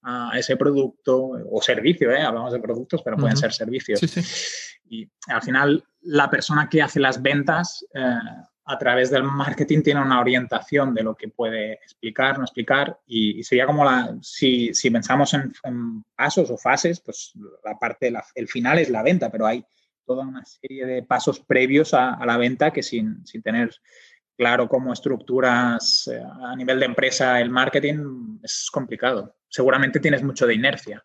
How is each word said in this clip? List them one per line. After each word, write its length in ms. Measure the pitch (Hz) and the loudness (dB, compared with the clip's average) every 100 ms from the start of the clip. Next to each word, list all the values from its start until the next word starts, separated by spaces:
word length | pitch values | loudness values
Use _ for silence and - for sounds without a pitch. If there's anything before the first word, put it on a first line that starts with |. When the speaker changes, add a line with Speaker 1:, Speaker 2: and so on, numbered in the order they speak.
Speaker 1:
a 360 | 123 123 120 117 | -8 -8 -4 -4
ese 200 | 127 131 | -2 2
producto 720 | 139 139 131 _ - 131 131 247 107 | 2 2 0 _ 0 0 0 -8 -4
o 120 | 107 | -2
servicio, 480 | - 110 123 175 127 | 0 2 2 2 2
¿eh? 100 | 135 | 2
Hablamos 320 | 147 117 123 | 0 -2 -4
de 80 | 123 | -6
productos, 400 | 117 117 131 175 | -4 -6 -4 -6
pero 140 | - 107 | -4 0
pueden 180 | 127 135 | 2 2
Speaker 2:
Ujú. 20 | |
Speaker 1:
ser 120 | 120 | 0
servicios. 460 | - 117 127 - 147 | -2 -4 -6 -2 -2
Speaker 2:
Sí, 60 | 165 | 0
sí. 720 | - 175 - - - - - _ | -4 -6 -6 -8 -10 -14 -20 _
Speaker 1:
Y 180 | - - _ - | -14 -14 _ -6
al 120 | - | -4
final, 420 | - 131 143 160 _ _ | 0 2 4 2 _ _
la 260 | - 147 139 | -2 2 2
persona 400 | 135 - 151 147 | 0 0 0 2
que 140 | 156 | 2
hace 180 | 143 156 | 2 2
las 220 | 135 123 | 2 0
ventas, 640 | 127 143 139 160 175 - - | -2 -2 0 0 -2 -8 -14
eh, 240 | 139 127 120 113 - - _ | -4 -2 -2 -6 -16 -20 _
a 140 | - 135 | -10 -2
través 320 | 127 123 127 | 2 2 4
del 140 | 135 | 2
marketing 580 | 135 139 139 - 147 156 | 0 -2 -2 -2 2 4
tiene 180 | 147 143 | 4 2
una 200 | 135 127 | 2 2
orientación 760 | 123 127 120 113 - 143 135 | 4 2 0 -6 0 0 2
de 80 | 113 | 0
lo 140 | 110 110 | -2 -4
que 100 | 107 | -12
puede 460 | - 113 113 107 | -4 -4 -2 -6
explicar, 680 | 107 _ _ 110 107 131 135 | -10 _ _ -8 -2 0 0
no 60 | |
explicar, 560 | 123 - 113 135 143 - | -6 -6 0 0 0 -6
y, 360 | _ 117 107 95 | _ 0 0 -2
y 20 | |
sería 240 | - 123 135 | 0 2 2
como 180 | 151 | 4
la, 320 | 143 127 117 113 | 4 4 0 -8
si, 500 | - - 135 127 117 | -14 0 2 2 2
si 160 | - 127 | 0 2
pensamos 440 | 117 101 135 139 | 0 2 2 2
en, 180 | 143 139 - | 0 -2 -10
en 400 | 135 120 117 110 - | -10 -6 -6 -8 -14
pasos 340 | - 139 - 147 | -4 -2 0 0
o 60 | 117 | 0
fases, 440 | 123 139 170 170 | 0 2 2 -2
pues 320 | - - - - 104 - | -8 -14 -16 -18 -20 -14
la 120 | 107 107 | -12 -6
parte, 320 | 117 120 123 | -6 -2 -4
la, 120 | 117 - - | -4 -10 -12
el 100 | 131 | -8
final 320 | 123 120 165 | -4 2 2
es 100 | 143 | 2
la 140 | 117 | 0
venta, 260 | 120 180 120 | 2 2 0
pero 160 | 110 110 | 0 0
hay 180 | 120 - _ _ _ - | -2 -8 _ _ _ -6
toda 180 | 131 | -6
una 200 | 131 131 | -4 -12
serie 420 | 127 _ 135 135 127 | -18 _ -14 -8 -6
de 160 | 127 | -6
pasos 380 | 120 123 151 - | -2 -2 -2 -4
previos 540 | _ 127 131 143 156 | _ 2 4 4 4
a, 200 | 143 127 | 4 2
a 100 | 120 120 | 0 0
la 100 | 120 | 2
venta 340 | 123 127 151 | 0 2 0
que 120 | 156 | 0
sin, 420 | - 120 110 104 - | -4 -4 -4 -6 -12
sin 160 | 110 | -10
tener 320 | 110 117 117 - _ - - _ _ - | -4 -2 -2 -4 _ -20 -20 _ _ 0
claro 320 | 120 123 117 | 2 2 2
cómo 240 | 131 127 | 0 -2
estructuras, 1160 | 117 - 127 - 127 127 123 123 117 - - - | -4 -4 -4 -2 2 4 4 2 0 0 0 0
eh, 100 | 120 120 - | -10 -10 -14
a 100 | 123 | -12
nivel 240 | 131 127 131 | -6 0 2
de 80 | 131 | 2
empresa 540 | 117 131 - 131 123 | 2 0 2 2 4
el 100 | 120 | 2
marketing, 880 | 127 131 143 143 151 143 127 113 107 | 2 2 2 0 -2 -6 -10 -12 -14
es 260 | - - - | -10 -8 -6
complicado. 640 | - 123 120 123 117 - _ _ | -6 -6 -4 -2 -2 -6 _ _
Seguramente 500 | - 131 135 135 151 | 2 4 4 2 2
tienes 240 | 143 139 | 2 2
mucho 240 | 135 - 123 | 0 2 2
de 80 | |
inercia. 500 | 113 131 143 - 104 | 4 0 -2 -10 -16